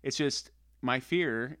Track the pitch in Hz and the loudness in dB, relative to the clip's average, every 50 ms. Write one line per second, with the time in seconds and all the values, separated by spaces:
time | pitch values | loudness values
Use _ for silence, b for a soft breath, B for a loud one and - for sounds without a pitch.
0 | - 139 - - 151 139 - - - - - _ _ _ _ _ - 123 127 127 | -6 -4 0 0 0 0 0 -2 -6 -10 -16 _ _ _ _ _ 0 0 0 0
1 | - - 170 180 175 143 113 113 120 131 156 - | 0 0 0 2 2 2 0 0 -2 -4 -6 -8